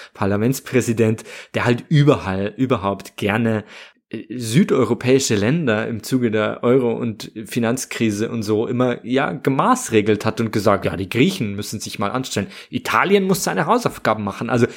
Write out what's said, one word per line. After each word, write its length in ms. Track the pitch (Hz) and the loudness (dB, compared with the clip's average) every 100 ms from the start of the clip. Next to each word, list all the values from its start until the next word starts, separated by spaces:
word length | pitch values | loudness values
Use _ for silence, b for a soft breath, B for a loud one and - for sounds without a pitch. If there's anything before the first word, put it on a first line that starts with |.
| B | B
Parlamentspräsident, 1080 | - 98 101 117 135 - 123 120 110 110 107 B B B 110 | -4 -2 2 0 -2 0 0 2 2 2 0 B B B -2
der 80 | |
halt 220 | 110 120 - | 0 0 2
überall, 640 | 147 143 107 95 95 101 - | 4 6 4 0 -4 -4 -2
überhaupt 580 | 127 113 98 95 - - | 0 0 -2 -4 -8 -4
gerne, 480 | 101 110 113 110 B B B _ _ | -2 0 0 -2 B B B _ _
äh, 160 | 117 - 123 | -14 -10 -8
südeuropäische 1000 | 113 135 208 151 110 110 127 131 131 104 | 0 2 4 2 2 0 2 2 2 0
Länder 520 | 107 170 131 107 113 | 2 0 0 0 -2
im 160 | 110 | -6
Zuge 260 | - 131 120 | -2 0 2
der 320 | 107 107 117 | 0 0 0
Euro- 280 | 120 135 120 | 2 4 2
und 400 | - 120 107 - 107 107 | -2 -4 -6 -12 -14 -6
Finanzkrise 840 | 123 113 131 - - 113 101 113 | -2 0 -2 -6 -2 0 0 -2
und 140 | 113 | -4
so 240 | 104 107 120 | 0 0 0
immer, 380 | 123 127 120 113 | 0 0 -2 -2
ja, 260 | 131 147 | -2 0
gemaßregelt 920 | 151 135 135 196 247 - 110 104 104 110 | -2 -2 0 2 0 2 2 4 2 0
hat 160 | - | -2
und 100 | 113 | -2
gesagt, 320 | 110 104 95 | 0 2 2
„Ja, 140 | 92 85 | 0 -4
die 100 | 95 | -2
Griechen 480 | 117 185 190 107 101 | 2 2 0 -4 -6
müssen 240 | - 104 | -8 -8
sich 200 | - - | -8 -6
mal 120 | 101 | -4
anstellen. 360 | 127 131 107 95 B B | -4 -4 -4 -6 B B
Italien 540 | 120 - 113 160 202 | -8 0 2 4 4
muss 220 | 190 180 175 | 2 0 -2
seine 200 | 185 156 | -2 0
Hausaufgaben 600 | 240 - - 117 107 101 | 0 0 -2 -2 0 -2
machen.“ 240 | - 117 | -6 -2
Also 180 | 120 117 | 2 2